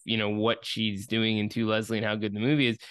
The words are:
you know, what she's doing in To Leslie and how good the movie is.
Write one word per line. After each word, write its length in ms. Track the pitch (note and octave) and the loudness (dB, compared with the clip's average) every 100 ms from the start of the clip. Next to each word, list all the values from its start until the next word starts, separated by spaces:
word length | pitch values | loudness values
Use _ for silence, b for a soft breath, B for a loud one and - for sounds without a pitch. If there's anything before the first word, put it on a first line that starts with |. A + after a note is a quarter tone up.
| - | -4
you 100 | A2+ | 0
know, 140 | G#2 | 0
what 340 | G#2+ A2+ A2+ | 2 2 0
she's 420 | - - A2 G2 G#2 | -4 -4 -2 -4 -2
doing 320 | A2+ A2 A2 | 0 2 2
in 120 | G#2 | -2
To 180 | A#2 A2 | -2 0
Leslie 300 | A2 A2 A2 | 0 0 -2
and 100 | G#2+ | 0
how 80 | G#2+ | -2
good 180 | G#2+ | -2
the 60 | G#2 | 0
movie 280 | B2 D3+ B2 | 2 4 2
is. 100 | A2 B | 0 B